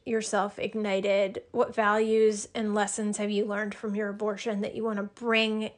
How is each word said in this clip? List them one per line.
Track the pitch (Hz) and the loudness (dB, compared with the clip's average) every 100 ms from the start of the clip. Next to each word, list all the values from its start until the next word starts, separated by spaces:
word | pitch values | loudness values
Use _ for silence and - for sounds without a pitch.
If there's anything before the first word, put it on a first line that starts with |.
| - | -4
yourself | 226 214 202 202 - | -2 0 0 0 -2
ignited? | 208 220 208 190 202 196 196 214 - | -4 -2 0 0 2 2 2 -2 -6
What | 240 233 | 0 0
values | 220 208 220 220 220 220 208 - | 2 2 4 4 4 4 2 -4
and | 233 214 208 | -4 0 0
lessons | 202 - 208 208 | 0 0 -4 -2
have | 208 | -2
you | 202 208 | 0 -2
learned | 202 214 - | -2 -4 -6
from | 220 202 | -4 -4
your | 208 | -4
abortion | 202 214 202 240 202 | -4 -4 -4 -4 -2
that | 208 - | -4 -4
you | |
wanna | 226 208 | -4 -4
bring | 202 - 240 220 220 214 220 | -6 -6 0 2 2 0 -4